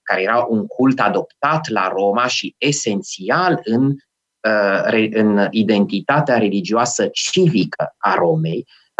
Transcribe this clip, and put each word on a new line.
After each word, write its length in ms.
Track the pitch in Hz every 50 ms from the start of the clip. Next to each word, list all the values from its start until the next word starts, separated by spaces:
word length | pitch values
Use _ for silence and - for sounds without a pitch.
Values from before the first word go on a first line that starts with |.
| -
care 180 | - 98 92
era 240 | 95 101 113 120 120 117
un 160 | 113 107 98
cult 340 | - - - 131 135 127 131
adoptat 680 | 113 101 - 98 - - _ - 139 143 160 160 160 -
la 220 | 110 101 92 92 90
Roma 340 | 95 101 101 101 120 123
și 280 | 127 - - - - _
esențial 1000 | - 120 147 147 - - 117 101 98 90 - - - 92 104 135 165 185 180 - - -
în, 220 | 110 113 120 135
uh, 960 | 139 139 139 _ _ _ _ _ _ _ _ - 110 107 107 101 98 98 98 -
re-, 240 | 107 117 113 110 107
în 360 | 110 110 107 107 104 101 101 -
identitatea 880 | - 110 107 101 110 101 101 - 101 98 82 - 139 151 147 - 123
religioasă 720 | 113 107 101 98 101 87 95 107 117 123 - - - 104 -
civică 840 | - - - - - 185 185 160 180 - - - - - 78 - _
a 180 | - - 101 92
Romei, 500 | - 87 85 80 80 80 80 85 113 - _ - _ _ _ -